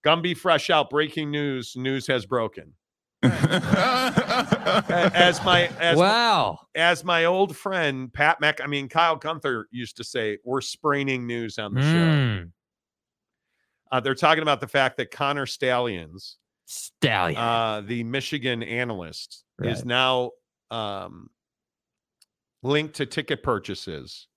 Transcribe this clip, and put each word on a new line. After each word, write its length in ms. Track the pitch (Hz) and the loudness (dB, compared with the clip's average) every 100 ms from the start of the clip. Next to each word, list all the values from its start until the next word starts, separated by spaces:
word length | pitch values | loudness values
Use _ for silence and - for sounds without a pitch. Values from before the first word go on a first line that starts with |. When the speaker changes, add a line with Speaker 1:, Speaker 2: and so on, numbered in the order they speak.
| 147 | 4
Speaker 1:
Gumby 320 | 170 175 170 | 2 2 -2
Fresh 320 | 185 156 - | 2 2 4
Out, 200 | 160 139 | 2 2
breaking 420 | 147 156 156 147 | 0 -2 -4 -4
news. 420 | 147 143 131 127 127 | -2 -2 -4 -6 -6
News 300 | 131 135 120 | -2 -2 0
has 180 | 131 98 | -2 0
broken. 480 | 127 110 - 78 _ _ _ | -2 -2 -8 -20 _ _ _
Speaker 2:
<laughs> 260 | _ _ | _ _
Speaker 1:
A-, 1900 | 127 90 - 180 - 190 233 254 254 247 - 233 269 - - 208 - 175 180 | 0 2 0 0 0 0 2 2 0 0 0 -2 0 0 2 0 2 2 2
as 300 | 185 180 175 | 6 4 4
my, 240 | 185 175 175 - | 2 4 2 0
as 180 | 170 165 | 2 4
Speaker 2:
Wow. 640 | 185 220 233 190 110 82 _ 160 | 6 4 4 4 2 -4 _ 2
Speaker 1:
as 280 | 170 175 | 2 2
my 220 | 180 170 165 | 0 2 4
old 300 | 185 196 151 | 4 0 -2
friend, 560 | 202 190 151 131 131 | -4 0 0 -2 -8
Pat 260 | - 147 160 | 2 2 4
Mc-, 220 | 151 151 | 0 0
I 40 | 143 | -4
mean, 220 | 143 139 | -4 -2
Kyle 260 | 160 170 160 | 2 2 2
Gunther 520 | 151 160 143 117 - | -4 -4 -2 -4 -6
used 260 | 123 117 - | -12 -12 -12
to 60 | |
say, 340 | 113 127 110 104 | -8 -4 -4 -4
"We're 180 | 123 131 | -4 -6
spraining 640 | - - 151 143 139 131 120 | -4 -4 -2 0 0 -2 -4
news 320 | 120 113 107 | -6 -6 -8
on 160 | 104 | -4
the 80 | 120 | 0
show." 60 | 143 | 2
Speaker 2:
Mm. 640 | 170 165 151 127 101 87 _ _ _ _ _ _ _ _ _ _ _ _ _ _ | 4 4 4 2 -2 -8 _ _ _ _ _ _ _ _ _ _ _ _ _ _
Speaker 1:
Uh, 80 | 131 | -2
they're 160 | 123 131 | 0 2
talking 280 | 160 156 | 4 4
about 180 | 151 139 | 2 0
the 60 | 131 | 0
fact 300 | 143 131 - | 2 2 0
that 140 | 123 | -8
Connor 340 | - 139 143 127 | -2 -2 -2 -4
Stalions, 920 | - 131 123 123 92 78 90 - - _ _ - | -4 0 0 -2 -6 -10 -16 -20 -20 _ _ -16
Speaker 2:
Stallion. 760 | - - _ - 104 87 95 | -14 -14 _ 0 2 0 0
Speaker 1:
uh, 400 | 117 117 113 107 | 0 0 0 -4
the 220 | 104 120 | -6 -6
Michigan 580 | 113 135 131 147 127 120 | -4 -6 -6 -4 -4 -4
analyst, 800 | 113 117 123 101 85 - - - _ - | -4 -4 -4 -6 -8 -14 -18 -20 _ -8
is 160 | - 123 | -4 -4
Speaker 2:
Right. 60 | 127 | 0
Speaker 1:
now, 460 | 123 131 127 123 - _ _ _ | 2 4 2 -2 -8 _ _ _
um, 600 | 113 104 101 92 85 - _ _ _ _ _ _ _ _ _ _ _ _ _ | -8 -6 -8 -10 -16 -20 _ _ _ _ _ _ _ _ _ _ _ _ _
linked 320 | 127 147 156 151 | 0 0 0 -6
to 80 | 135 | -6
ticket 360 | - - 139 | -6 -4 -4
purchases 840 | - 107 - 95 - 78 64 - - | -2 -4 -4 -10 -10 -12 -12 -18 -20